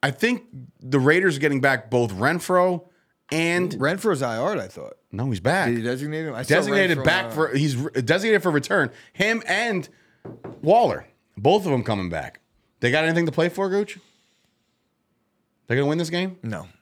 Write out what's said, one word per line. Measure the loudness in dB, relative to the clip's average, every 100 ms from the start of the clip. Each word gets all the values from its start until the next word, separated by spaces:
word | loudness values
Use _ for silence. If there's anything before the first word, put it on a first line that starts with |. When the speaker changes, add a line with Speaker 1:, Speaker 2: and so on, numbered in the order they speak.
Speaker 1:
I | -2
think | 0 -2 -2 -8 -20 -20 _
the | -2 0
Raiders | 4 4 4 2
are |
getting | 0 2
back | 0 0 0
both | 0 0
Renfro | 0 0 0 0 2 2 0 -8 _ _ _ _
and | -2 0 0 -2
Speaker 2:
Renfro's | -2 -2 0 -2 0
I | -2 -2
R'd, | -4 -4
I | -8
thought. | -12 -16 -18 _
Speaker 1:
No, | -6 -4
he's | -2
back. | 0 2 2
Speaker 2:
Did | 0
he |
designate | -2 -4 -6 -8
him? | -8
I | -8
saw | 2
Speaker 1:
Designated | 2 4 2 2 2
Speaker 2:
Renfro, |
Speaker 1:
back | 2 2 0
Speaker 2:
uh, |
Speaker 1:
for, | -2 0
he's | 2 0 0
re-, | -2 -4
designated | 0 0 4 2
for | 4
return. | 0 0 0 0 -4 -20
Him | -2 0 0 -2
and | -2 0 -2 -6 _ _ _ -20 -16 -16 -6
Waller, | 4 4 4 0 -8 _ _ -2
both | 2 2 2
of |
them | -2
coming | 0 -2 -2
back. | -6 -8 -14 _ _ _ _
They | 0
got | 2
anything | 2 2 0
to |
play | 0 -2
for, | 0 -2
Gooch? | 0 -2 -8 _ _ _ _ _ _ _ _ _ _ _ _ _ _ _ _ _
They're | 0
gonna | 0
win | 0
this | -2
game? | -2 -4 -6
Speaker 2:
No. | -10 -8 -10 -20